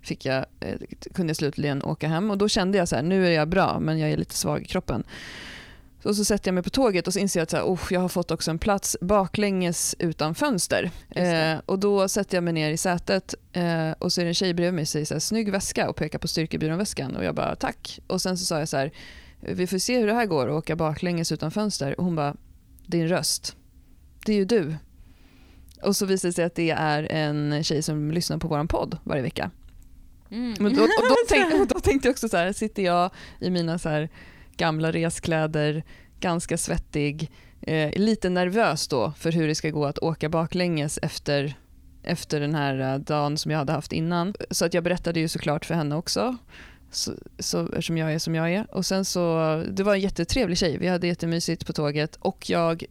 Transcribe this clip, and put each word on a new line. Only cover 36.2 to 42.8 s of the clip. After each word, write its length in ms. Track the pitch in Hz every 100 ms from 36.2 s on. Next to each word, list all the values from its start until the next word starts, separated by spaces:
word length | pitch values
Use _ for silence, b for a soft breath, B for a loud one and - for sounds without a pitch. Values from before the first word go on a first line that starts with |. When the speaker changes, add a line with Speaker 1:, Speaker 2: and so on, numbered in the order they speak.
| 190 170 - 165
Speaker 1:
svettig, 760 | - 165 - 151 147 151 160 B B B
eh, 300 | - 156 151 -
lite 340 | 214 214 185
nervös 580 | 180 180 208 202 147 -
då 260 | 135 107 147
för 140 | 165
hur 160 | 165 151
det 80 | 151
ska 140 | 160
gå 160 | 151 143
att 140 | 147
åka 300 | 165 156 156
baklänges 720 | 165 165 180 180 160 147 -
efter, 520 | 156 - - 143 139 139 _ - - -
efter 360 | - 175 - 151
den 160 | 147 156
här, 240 | 143 135